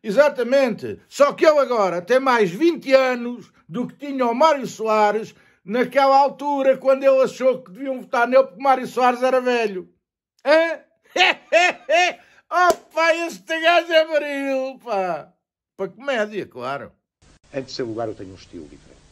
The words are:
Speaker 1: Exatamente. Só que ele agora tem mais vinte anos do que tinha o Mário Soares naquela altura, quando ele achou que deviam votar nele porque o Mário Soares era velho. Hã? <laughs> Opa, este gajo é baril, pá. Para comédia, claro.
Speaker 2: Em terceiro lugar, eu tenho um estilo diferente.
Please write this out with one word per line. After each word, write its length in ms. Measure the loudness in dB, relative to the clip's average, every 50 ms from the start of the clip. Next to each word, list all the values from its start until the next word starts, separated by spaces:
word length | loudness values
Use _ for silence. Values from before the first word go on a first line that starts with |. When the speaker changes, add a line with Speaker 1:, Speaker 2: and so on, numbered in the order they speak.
Speaker 1:
Exatamente. 960 | -6 0 2 4 4 4 2 -2 -2 0 2 2 2 0 -2 -6 -8 -12 -12 -12 _
Só 260 | _ 0 2 2 2 2
que 120 | 4 4
ele 140 | 4 6 4
agora 420 | 2 2 0 0 0 0 -2 -4
tem 180 | -2 0 0 2
mais 300 | 2 2 2 2 2 0
vinte 420 | 0 2 0 0 0 0 0 2 4
anos 580 | 4 4 2 -2 -4 -6 -10 -10 -12 -16 _ _ _ _
do 200 | -12 -8 -8 -8
que 80 | -8 -10
tinha 300 | _ -12 -8 -4 -2 -2
o 80 | -2 2
Mário 320 | 2 2 2 2 0 -4
Soares 720 | -10 -10 -6 -4 -2 0 2 2 2 0 -2 -6 -8 _ _ _ _ _ _ _
naquela 540 | -6 -4 -4 -4 0 0 2 2 4 4
altura, 600 | 4 4 2 -2 -6 -6 -4 -2 0 2 2 0
quando 260 | 2 2 0 0 2 4
ele 180 | 2 4 4
achou 400 | 2 0 -2 0 0 0 0 0
que 100 | -8 -18
deviam 300 | -16 -12 -10 -8 -8 -10
votar 260 | -8 -4 -2 0 0
nele 160 | 4 4 2 2
porque 160 | 2 -6 -2
o 40 | 0
Mário 240 | 0 2 2 -2
Soares 340 | -8 -2 0 2 2 2 2
era 180 | 0 0 0 0
velho. 480 | 0 0 -2 0 -2 -4 -6 -10 -14 _ _ _ _ _ _ _ _ _ _ _ _
Hã? 360 | 2 4 4 4 0 -4 -8 _ _ _ _ _ _ _
<laughs> 1160 | 0 0 0 0 -4 _ _ 2 2 2 2 -2 -6 -4 -2 0 0 0 0 -4 -10 _ _ _ _ _ _
Opa, 640 | 0 2 2 2 2 0 _ _ _ -2 0 0 0
este 480 | 0 -4 -8 -10 -14 _ -8 -6 0
gajo 320 | 2 2 2 2 0 2 2
é 140 | 2 2
baril, 720 | 2 -2 -4 -4 -4 -6 -6 -4 -4 -4 -4 -4 -8 -10 -14
pá. 520 | _ -6 -4 -4 -4 -4 -6 -8 -10 _ _ _ _ _ _ _ _ _ _
Para 120 | -12 -12 -10
comédia, 560 | -10 -10 -6 -4 -4 -4 -4 -4 -6 -12 -12
claro. 440 | -12 _ -12 -10 -8 -8 -10 -12 -16 _ _ _ _ _ _ _ _ _ _ _ _ -12
Speaker 2:
Em 80 | -12
terceiro 280 | -12 -10 -10 -8 -8 -8
lugar, 180 | -6 -8 -8
eu 80 | -8 -8
tenho 160 | -12 -16 -18
um 40 | -18
estilo 280 | -20 -20 _ -18 -18 -18
diferente. 380 | -18 -20 -20 _ _ -20 _ _ _